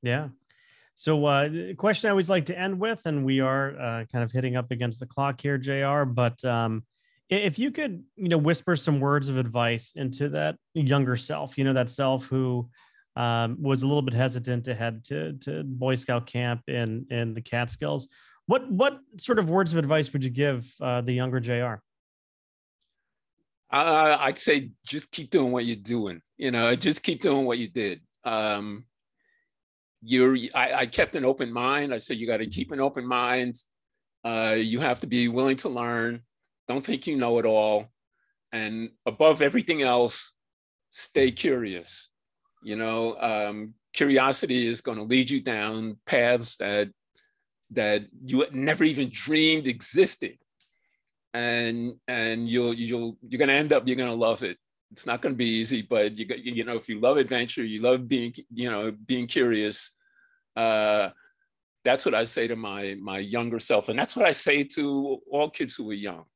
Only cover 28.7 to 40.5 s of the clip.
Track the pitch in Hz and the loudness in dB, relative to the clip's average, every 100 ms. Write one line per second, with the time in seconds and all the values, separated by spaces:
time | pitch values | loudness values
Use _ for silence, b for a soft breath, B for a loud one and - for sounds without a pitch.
28.7 | 104 117 _ _ _ _ _ _ _ _ | -12 -16 _ _ _ _ _ _ _ _
29.7 | _ _ _ 113 127 127 131 120 - 131 | _ _ _ -2 4 6 4 0 0 0
30.7 | 131 127 - 175 165 131 135 123 117 123 | 0 -2 0 0 2 0 0 -2 -2 0
31.7 | 143 143 123 - 120 113 110 107 90 131 | 0 -2 -6 -6 -6 -2 -2 -2 -6 -8
32.7 | 143 135 135 123 123 123 127 123 120 - | -2 -2 -2 -2 0 0 0 -2 -6 -16
33.7 | _ _ _ _ _ - 113 113 110 113 | _ _ _ _ _ -6 -2 2 2 2
34.7 | 113 151 123 - 123 120 117 131 135 - | 0 0 0 0 0 0 2 2 2 -2
35.7 | 123 120 117 117 117 120 _ _ _ - | -4 -4 -2 -4 -6 -14 _ _ _ -6
36.7 | 127 135 139 156 147 120 117 113 110 107 | -6 -2 -4 -2 0 2 4 4 4 4
37.7 | 107 107 _ _ _ _ _ _ 113 110 | 2 -2 _ _ _ _ _ _ -8 -6
38.7 | 110 113 _ - 110 156 143 143 233 - | -6 -8 _ -6 4 6 6 4 2 0
39.7 | 160 135 123 120 - - _ _ | 0 4 4 2 0 -8 _ _